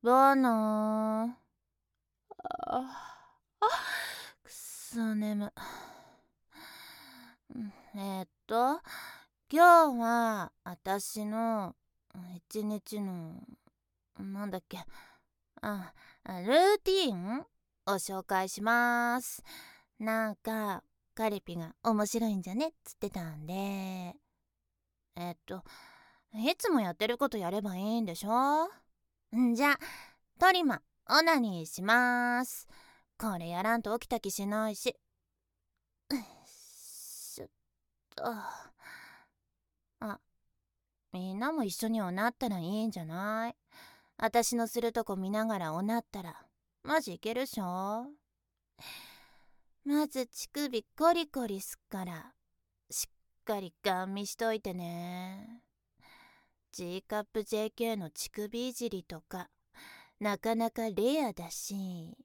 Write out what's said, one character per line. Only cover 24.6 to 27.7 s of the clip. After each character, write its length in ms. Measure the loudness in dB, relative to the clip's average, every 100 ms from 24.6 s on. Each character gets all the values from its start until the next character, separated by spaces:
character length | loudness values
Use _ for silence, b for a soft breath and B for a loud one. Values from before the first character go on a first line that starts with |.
| _ _ _ _ _ -10
ー 180 | -8
っ 20 | -8
と、 180 | -10 -12 -12 B B B B B B
い 240 | 0 0 2
つ 140 | 4
も 100 | 4
や 120 | 4
っ 20 |
て 120 | 0 0
る 120 | 2
こ 100 | 0
と 80 | 0
や 140 | -2
れ 100 | 0
ば 160 | -2